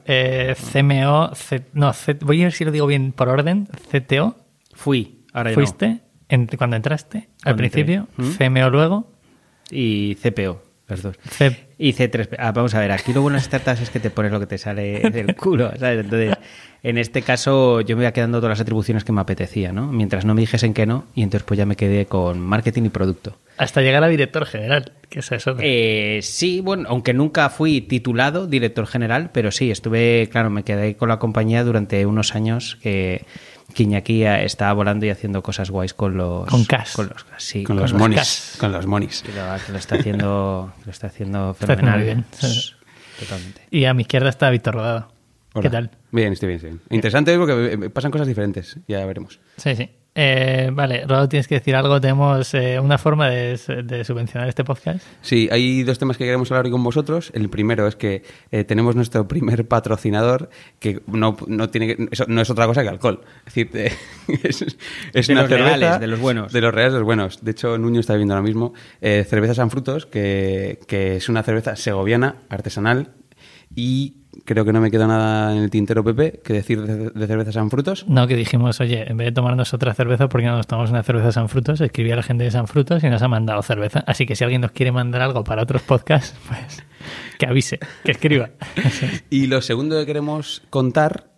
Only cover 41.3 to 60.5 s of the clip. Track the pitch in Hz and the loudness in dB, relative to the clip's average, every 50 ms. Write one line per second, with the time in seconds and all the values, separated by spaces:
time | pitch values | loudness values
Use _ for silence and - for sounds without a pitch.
41.3 | 98 101 98 95 92 - 104 - 139 - 139 120 104 104 107 110 110 120 120 - | -4 -4 -4 -4 -4 -2 0 2 2 4 4 4 4 4 2 0 0 -2 -2 -4
42.3 | - - - 127 113 101 - - - _ _ _ - - - - - - 110 - | -6 -4 -4 -2 -2 -2 -4 -6 -10 _ _ _ -20 -20 -20 -20 -18 -16 -12 -10
43.3 | 98 92 90 92 98 - - _ - 160 135 131 127 127 113 - - 131 135 135 | -10 -10 -12 -12 -16 -20 -10 _ 0 2 2 4 2 2 0 0 0 0 0 0
44.3 | 123 - 147 135 127 117 - 127 123 117 110 117 117 113 113 - _ _ _ _ | 0 2 2 4 4 2 0 -2 -4 -2 -2 -4 -4 -4 -6 -10 _ _ _ _
45.3 | _ _ _ _ - 113 101 143 117 117 120 113 - - _ _ - 117 110 101 | _ _ _ _ -2 0 0 2 2 0 -4 -6 -8 -16 _ _ 0 2 2 2
46.3 | 98 - 107 92 87 82 85 80 82 82 - - 117 113 107 110 110 143 147 165 | 0 -2 -2 -4 -4 -6 -8 -12 -14 -16 -8 -4 -2 0 0 2 2 2 4 4
47.3 | 170 175 180 147 135 117 117 117 - 104 98 101 - 131 127 147 135 151 147 135 | 4 4 4 2 2 2 0 0 -2 -2 -4 -6 -4 -4 -4 -2 -2 0 0 -2
48.3 | 117 104 104 101 95 98 87 - - 156 180 - 104 98 98 95 95 127 - - | 0 -2 -2 -2 -4 -6 -8 -12 -14 -16 -10 -6 -6 -4 -4 -6 -8 -10 -12 -14
49.3 | - - _ _ _ - - 147 131 107 - - - _ _ _ - 160 147 135 | -18 -20 _ _ _ -6 -4 -4 -2 -2 -4 -8 -10 _ _ _ -4 0 2 2
50.3 | 131 131 131 131 131 131 131 131 131 143 143 131 127 120 - 135 131 135 139 131 | 2 2 2 2 2 0 0 0 0 0 0 0 0 -2 0 2 2 4 4 2
51.3 | 143 143 139 - 151 131 - 143 131 131 135 139 143 139 131 135 135 139 143 143 | 2 0 0 0 0 0 2 2 2 2 4 4 4 4 4 4 2 4 4 4
52.3 | 139 135 127 - - 139 123 127 127 131 135 139 143 143 - 160 151 151 151 131 | 4 2 0 0 0 0 0 0 0 2 2 4 2 4 4 2 2 4 4 2
53.3 | 123 123 123 120 123 117 - - 131 123 120 117 131 120 113 - 123 117 120 113 | 2 0 -2 -2 -4 -6 -6 -8 -8 -6 -6 -6 -6 -6 -4 -4 -4 -4 -4 -4
54.3 | - 123 123 127 120 - 131 135 135 - - 160 165 185 - - - - - - | -4 -4 -6 -4 -2 -2 -2 -2 -4 -4 -4 -6 -6 -6 -8 -14 -20 -16 -4 0
55.3 | 127 117 113 - - 120 123 127 131 131 127 123 127 - 135 131 127 - 131 123 | 2 2 2 4 2 2 2 2 2 0 0 0 0 0 0 -2 -2 -2 -2 -2
56.3 | 123 127 127 - 127 127 127 127 120 127 123 120 117 151 143 143 156 170 165 - | 0 0 0 0 0 0 0 0 0 0 0 0 0 0 0 0 -2 -4 -4 -6
57.3 | - 113 107 95 - 104 104 107 117 107 104 104 107 - - 104 98 98 - - | -4 -4 -4 -2 -2 0 0 2 2 2 2 0 0 -2 -4 -4 -4 -4 -8 -12
58.3 | - - _ _ - 107 104 - 107 110 117 120 113 120 120 117 - 113 104 - | -20 -20 _ _ -4 -2 -2 0 2 2 2 2 2 2 0 0 0 -2 -2 0
59.3 | 139 170 127 113 117 113 113 117 123 113 - - 110 - - 110 104 104 113 120 | -2 -2 0 0 0 0 0 0 0 0 0 0 -2 -2 0 0 0 2 2 2
60.3 | 127 131 165 - | 2 0 -2 -6